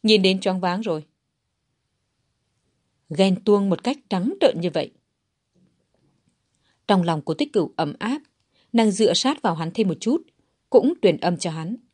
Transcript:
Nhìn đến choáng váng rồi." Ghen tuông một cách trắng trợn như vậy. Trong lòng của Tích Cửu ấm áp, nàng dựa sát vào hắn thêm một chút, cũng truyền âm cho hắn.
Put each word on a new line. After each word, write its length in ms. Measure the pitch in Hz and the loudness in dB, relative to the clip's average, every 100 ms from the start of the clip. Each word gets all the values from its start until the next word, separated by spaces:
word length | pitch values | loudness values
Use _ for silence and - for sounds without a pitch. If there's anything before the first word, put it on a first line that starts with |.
Nhìn 180 | 220 214 | 4 4
đến 180 | 190 190 | 4 2
choáng 200 | 190 185 | -2 -2
váng 220 | 180 180 | -2 -4
rồi." 240 | 220 156 151 _ _ _ _ _ _ _ _ _ _ _ _ _ _ _ _ _ _ _ _ | -4 -6 -8 _ _ _ _ _ _ _ _ _ _ _ _ _ _ _ _ _ _ _ _
Ghen 340 | 156 190 185 - | 0 2 2 2
tuông 240 | 208 196 | 2 2
một 140 | 170 | -2
cách 140 | - 294 _ | -4 -8 _
trắng 240 | 185 208 392 | -4 -4 2
trợn 200 | 302 160 | 0 2
như 80 | 175 | -4
vậy. 220 | 160 147 _ _ _ _ _ _ _ _ _ _ _ _ _ _ _ _ _ _ _ - | -4 -6 _ _ _ _ _ _ _ _ _ _ _ _ _ _ _ _ _ _ _ 0
Trong 160 | 196 | 0
lòng 180 | 170 156 | 2 -2
của 120 | - | -4
Tích 200 | 156 294 | -4 -2
Cửu 200 | 214 - - | -2 -2 -4
ấm 180 | 151 - | -6 -4
áp, 220 | 220 294 _ _ _ _ _ | -6 -6 _ _ _ _ _
nàng 180 | 233 220 | 2 2
dựa 220 | 185 208 | 2 2
sát 280 | 170 254 302 | 2 -2 -2
vào 140 | 208 165 | -4 -4
hắn 160 | 165 | -6
thêm 140 | - 190 | -2 -2
một 100 | 160 | -2
chút, 220 | 220 320 - _ _ _ _ | -2 -4 -6 _ _ _ _
cũng 240 | 214 254 349 | 4 4 2
truyền 160 | 202 156 | 0 2
âm 200 | 175 175 | -2 -4
cho 140 | 175 | -6
hắn. 240 | 160 160 240 _ | -8 -10 -12 _